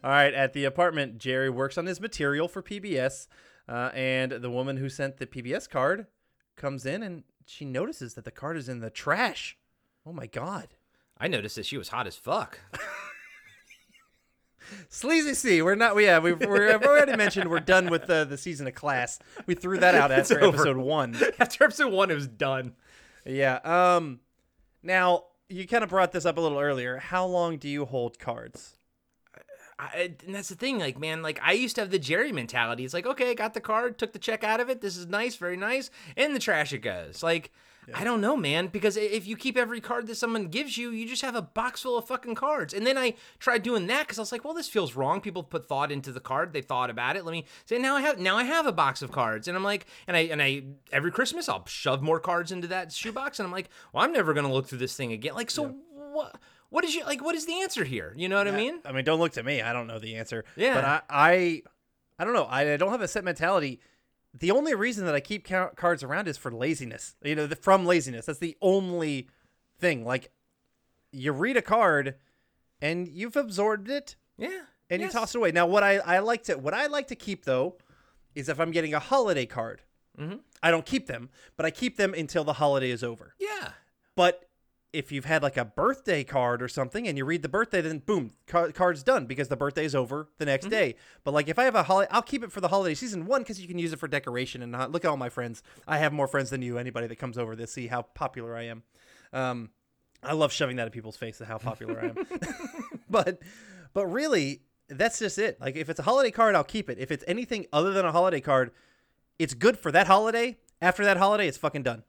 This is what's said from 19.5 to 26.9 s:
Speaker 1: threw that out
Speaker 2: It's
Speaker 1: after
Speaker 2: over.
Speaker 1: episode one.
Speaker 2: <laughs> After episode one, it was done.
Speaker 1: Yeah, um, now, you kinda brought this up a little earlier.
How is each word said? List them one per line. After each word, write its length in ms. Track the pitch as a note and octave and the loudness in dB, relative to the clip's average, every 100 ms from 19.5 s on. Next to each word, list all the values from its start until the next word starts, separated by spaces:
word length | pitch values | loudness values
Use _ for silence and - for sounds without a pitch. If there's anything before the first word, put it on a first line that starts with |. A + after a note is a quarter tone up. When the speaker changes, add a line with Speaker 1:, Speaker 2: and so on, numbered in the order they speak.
Speaker 1:
threw 240 | F3 F3+ F#3 | -4 0 6
that 140 | F3+ F3 | 8 8
out 160 | C#3 | 8
Speaker 2:
It's 200 | C3 C3+ | 4 6
Speaker 1:
after 120 | D#3 | 8
Speaker 2:
over. 120 | G3 C3 | 8 8
Speaker 1:
episode 200 | D3 C3 | 2 2
one. 380 | C3 D#3 B2+ A#2 A#4+ | 0 0 0 2 0
Speaker 2:
<laughs> 120 | - | 4
After 240 | A#3+ - D4 | 0 6 4
episode 260 | - C#4 | 6 2
one, 180 | F#3+ F#3+ | 4 2
it 60 | D3+ | 2
was 120 | C#3 | -4
done. 460 | A2 C#3 C3 B2+ - _ - - - - | -4 -2 -2 -4 -12 _ -20 -20 -20 -8
Speaker 1:
Yeah, 300 | C3+ C3+ B2+ | 2 2 2
um, 640 | - E3+ F3+ F3 D#3+ A#2+ _ _ _ _ _ _ | 2 6 6 6 2 -10 _ _ _ _ _ _
now, 440 | E3 F#3 F3+ F3 - _ _ | 0 4 4 4 0 _ _
you 160 | F#3 F#3 | -12 0
kinda 220 | A#3 G#3+ | 0 2
brought 240 | F#3 F3+ | 2 2
this 140 | F3+ D#3+ | 2 0
up 120 | D#3 | 2
a 40 | |
little 180 | D#3+ C#3+ | 0 2
earlier. 380 | C#3+ C3+ B2 | 0 0 -2